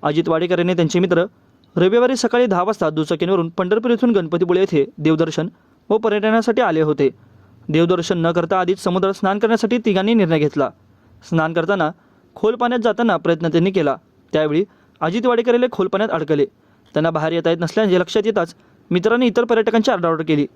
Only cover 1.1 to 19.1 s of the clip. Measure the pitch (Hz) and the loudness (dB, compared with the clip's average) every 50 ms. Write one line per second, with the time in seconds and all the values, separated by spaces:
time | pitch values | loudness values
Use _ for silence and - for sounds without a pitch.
1.1 | 175 165 175 208 _ _ _ _ _ _ _ _ _ 185 180 190 202 233 240 247 | 2 0 0 -2 _ _ _ _ _ _ _ _ _ 0 0 2 4 4 2 2
2.1 | 269 240 - 226 - 240 247 240 196 175 180 196 220 - 185 156 156 156 156 147 | 0 0 -2 -2 0 2 2 2 2 0 0 -2 -2 -2 -2 -4 -2 -2 -2 -2
3.1 | 170 160 185 175 196 185 170 165 165 - 185 180 208 220 220 247 233 226 - 240 | -2 -2 0 0 0 0 0 -2 -4 -6 -2 0 0 0 0 0 0 2 2 2
4.1 | 233 202 175 160 160 170 180 175 180 185 190 196 - 151 139 - - - 151 156 | 2 2 0 0 -2 -2 0 0 2 0 2 2 2 0 0 -2 -4 -4 0 0
5.1 | 160 151 165 160 151 - 156 190 - _ _ _ _ _ _ _ 208 220 220 226 | 2 2 0 -2 -2 -4 -6 -6 -8 _ _ _ _ _ _ _ -2 0 0 0
6.1 | 208 208 196 220 220 226 220 - 220 262 247 202 165 160 156 151 151 135 143 131 | -2 0 0 2 0 2 2 0 0 0 0 0 2 0 2 0 2 2 0 0
7.1 | - _ - _ _ - _ _ _ _ _ - 151 156 170 170 185 180 170 - | 0 _ -20 _ _ -20 _ _ _ _ _ -4 0 0 2 2 2 -2 -2 -2
8.1 | 196 175 165 165 170 175 170 165 190 185 185 175 190 190 - 190 175 185 185 190 | -2 0 0 0 0 0 -2 0 0 -2 0 0 -2 -2 -2 -2 -2 0 -2 -2
9.1 | 196 - - 190 196 208 214 220 233 220 - 214 240 247 226 233 202 190 190 208 | -2 -2 -2 -2 0 0 0 0 0 0 0 0 -2 0 0 0 0 0 2 2
10.1 | 233 226 202 165 165 160 147 147 - 151 139 123 - _ _ _ _ _ _ _ | 2 2 2 2 2 2 0 0 0 0 -2 -2 -4 _ _ _ _ _ _ _
11.1 | _ _ - - - 160 156 160 165 170 160 160 202 196 165 151 - _ _ _ | _ _ -12 -4 -2 0 0 0 -2 -2 -2 0 0 0 0 -2 -4 _ _ _
12.1 | _ _ _ _ _ - - 214 233 226 240 240 240 254 214 233 208 - 240 233 | _ _ _ _ _ -2 -2 -2 0 0 -2 -2 -2 0 0 0 0 2 0 0
13.1 | 190 165 160 170 170 160 175 165 151 170 165 190 190 190 156 143 135 - _ _ | 0 0 0 0 -2 0 0 0 0 2 2 2 0 0 0 0 -2 -4 _ _
14.1 | _ _ _ _ - 156 156 151 147 160 202 - _ _ _ _ _ _ - 160 | _ _ _ _ -2 -2 0 0 0 0 -2 -2 _ _ _ _ _ _ -6 -4
15.1 | 175 233 226 254 240 233 240 240 233 240 247 254 240 - 196 190 - 190 214 220 | -4 -2 0 0 0 0 2 2 2 2 2 -2 -2 -2 -4 -2 0 -2 -2 -2
16.1 | - 165 160 143 160 156 143 - _ _ _ _ _ _ _ _ _ 151 151 165 | -2 -4 -2 -2 0 0 0 -2 _ _ _ _ _ _ _ _ _ -2 -2 0
17.1 | 165 156 151 160 165 170 160 165 165 165 170 165 - - 220 202 180 180 180 175 | -2 -2 -4 -2 -2 -2 0 0 -2 0 -2 -4 -2 0 0 2 2 0 0 0
18.1 | - 226 202 220 214 208 170 165 - _ _ _ _ _ _ _ 170 180 175 220 | -2 -2 -2 0 0 -2 -2 -4 -6 _ _ _ _ _ _ _ -4 0 0 0